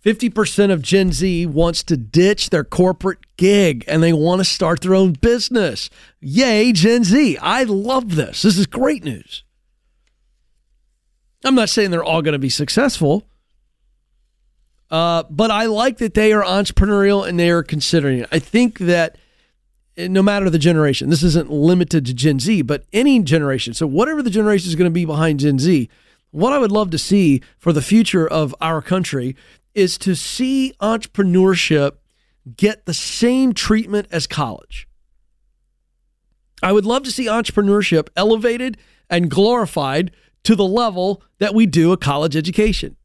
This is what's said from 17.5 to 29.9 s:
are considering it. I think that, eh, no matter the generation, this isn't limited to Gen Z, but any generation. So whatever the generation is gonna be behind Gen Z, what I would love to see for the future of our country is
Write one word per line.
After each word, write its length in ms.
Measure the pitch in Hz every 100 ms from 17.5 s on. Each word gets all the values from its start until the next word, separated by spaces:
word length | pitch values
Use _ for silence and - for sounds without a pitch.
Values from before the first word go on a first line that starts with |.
are 140 | 170
considering 560 | 160 151 - 170 143 127
it. 80 | 120
I 80 | 160
think 400 | - 220 247 -
that, 400 | 175 175 165 - _ _ _ _ _ _ _ -
eh, 100 | 175
no 160 | 190
matter 260 | 196 202 190
the 100 | 160
generation, 520 | 151 165 147 135 135
this 140 | 160
isn't 260 | 156 156 151
limited 560 | 147 151 180 175 165 123
to 80 |
Gen 240 | 123 147 139
Z, 240 | 131 214
but 220 | 120 143 -
any 280 | 208 277 262
generation. 540 | 160 160 147 135 -
So 120 | 117 160
whatever 360 | 143 262 311
the 80 | 247
generation 380 | 196 214 202 175
is 80 | 160
gonna 140 | 180
be 140 | 170
behind 360 | 165 147 160 147
Gen 180 | 147 135
Z, 320 | 151 165 117 _ _ _ _
what 220 | 151 226
I 60 | 285
would 140 | 226
love 180 | 208 202
to 80 | 160
see 440 | - 202 175 135 - _
for 140 | -
the 100 | 151
future 440 | 135 214 214 190 160
of 280 | 160 147 127
our 200 | 165 160
country 560 | - 180 175 139 123 135 _ _ _
is 220 | 208 185